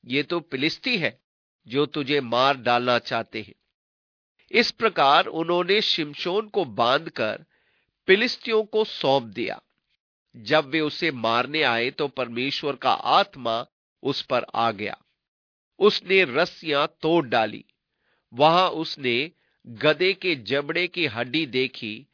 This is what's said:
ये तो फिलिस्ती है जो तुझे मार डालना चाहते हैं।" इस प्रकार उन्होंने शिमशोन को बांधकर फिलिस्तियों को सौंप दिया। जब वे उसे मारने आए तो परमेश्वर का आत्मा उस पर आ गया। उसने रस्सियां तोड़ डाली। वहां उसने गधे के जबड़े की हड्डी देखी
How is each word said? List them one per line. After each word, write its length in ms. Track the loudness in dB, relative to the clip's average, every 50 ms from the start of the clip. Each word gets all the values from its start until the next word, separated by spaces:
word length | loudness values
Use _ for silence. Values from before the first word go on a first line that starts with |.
| -8
ये 180 | -2 -2 -2 -2
तो 180 | -2 -4 -6
फिलिस्ती 580 | -4 _ -6 -2 -2 -2 -2 -4 -4 -4 -2 -2
है 220 | -2 -4 -6 _ _ _ _ _ _ _ _ _ _
जो 200 | -6 -2 -2 -2
तुझे 340 | -2 -2 -6 -2 0 0 -2
मार 360 | 0 0 2 4 4 4 2
डालना 420 | 2 0 2 2 2 2 2 0 0
चाहते 440 | 0 -2 -6 -6 -6 _ -10 -12 -12
हैं।" 120 | -12 -18 _ _ _ _ _ _ _ _ _ _ _ _ _ _ _ _ _ _ _
इस 200 | 2 2 2 2
प्रकार 560 | -2 _ -2 -2 2 4 4 6 6 4 4
उन्होंने 540 | 0 -4 -6 -2 0 0 0 2 2 0 0
शिमशोन 680 | 2 0 -2 -2 -4 -6 -8 -8 -6 -4 -2 -2 -4 -2
को 160 | -4 -4 -4
बांधकर 800 | -4 -2 0 2 4 4 2 0 -4 _ -4 -4 -4 -4 -6 -12 _ _ _ _ _ _ _ _ _ _ _ _
फिलिस्तियों 580 | 4 4 4 4 -2 -4 -8 -6 -2 0 0 0
को 200 | 0 -2 -2 -2
सौंप 380 | -2 -4 -4 0 2 2 2 0
दिया। 400 | -2 -8 -6 -6 -6 -6 -10 _ _ _ _ _ _ _ _ _ _ _ _ _ _ _
जब 280 | -18 -4 2 2 2 2
वे 140 | 2 -2 0
उसे 300 | 0 0 -2 -2 -4 -4
मारने 520 | -2 0 0 2 2 2 0 0 0 2 2
आए 280 | 2 2 2 0 -2
तो 180 | -2 -4 -6 -4
परमेश्वर 680 | _ -6 -6 -6 -4 -6 -4 -4 -6 -6 -6 -6 -6
का 160 | -2 0 0 0
आत्मा 760 | 0 0 2 2 2 2 0 -6 -8 -6 -4 -4 -4 -6 _ _ _ _ _ _ _ -6
उस 200 | -6 -4 -4 -4
पर 240 | _ -2 -4 -4 -4 -2
आ 160 | 0 0 0
गया। 280 | -2 -4 -8 -10 -10 _ _ _ _ _ _ _ _ _ _ _ _ _ _ _ _ _
उसने 460 | 2 2 2 2 -2 2 2 4 4
रस्सियां 640 | 2 2 0 0 -2 -4 -12 -6 -4 0 0 0
तोड़ 400 | -2 _ _ -2 2 2 2 2
डाली। 380 | 2 0 0 0 0 -4 -10 -18 _ _ _ _ _ _ _ _ _ _ _ _ _ 0
वहां 380 | 4 4 6 6 6 4 2
उसने 600 | 0 -4 -6 -8 -10 -6 -2 -2 0 0 -2 -6 _ _ _ _ _ _ _
गधे 460 | -20 -12 0 2 2 2 4 0 0 0
के 220 | -2 -2 -4 -4
जबड़े 540 | -4 -4 -4 -4 -4 -2 -2 -4 -4 -4 -4
की 180 | -4 -4 -4
हड्डी 400 | -4 -2 -4 -6 -4 -2 -4 -4
देखी 600 | -2 -2 -2 -2 -2 -4 -10 -12 -10 -12 -12 -14 _